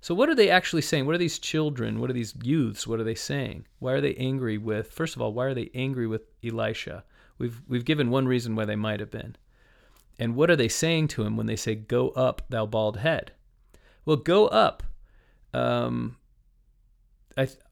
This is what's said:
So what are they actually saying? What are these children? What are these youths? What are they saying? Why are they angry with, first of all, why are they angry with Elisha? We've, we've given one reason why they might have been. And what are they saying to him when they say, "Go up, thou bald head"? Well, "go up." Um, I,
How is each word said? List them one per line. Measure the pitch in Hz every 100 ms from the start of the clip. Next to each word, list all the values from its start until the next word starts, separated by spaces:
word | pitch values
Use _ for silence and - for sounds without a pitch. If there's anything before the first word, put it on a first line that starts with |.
So | -
what | 175 285
are |
they | 294 202
actually | 180 - 170
saying? | 143 156
What | 135
are | 170
these | 170 -
children? | - 156 156 135 110 110
What | 123
are |
these | 123 110 -
youths? | 113 160 120 104 -
What | 113
are |
they | 110
saying? | 113 - 139 123 - - _
Why | 127
are | 135
they | 143
angry | - 131 135 123 107
with, | 107 107 110
first | - 160 -
of |
all, | 117
why | 107
are | 127
they | 127 113
angry | 127 131 131 113
with | 110 - _
Elisha? | 117 113 110 113 - - - _ - _
We've, | 120 117 -
we've | 123
given | 120 151 127
one | 131 131
reason | 127 117 110
why |
they | 107 107
might | 107 104
have | 107
been. | 110 - - _ _ _ _ _ - _ -
And | 117
what | 117 165
are | 165
they | 117
saying | - 160 165 151
to | -
him | 107 110
when | 110
they | 110
say, | -
"Go | 110 107 120 127
up, | - 127 - -
thou | 117
bald | 110 110 107 98
head"? | 139 156 - - _ _ _ - _ _ -
Well, | 156
"go | 151 185 214
up." | 107 110 - - - - - _ _ -
Um, | 127 123 120 120 120 117 123 _ _ _ _ _ _ _ _ _ _ _ -
I, | 135 - _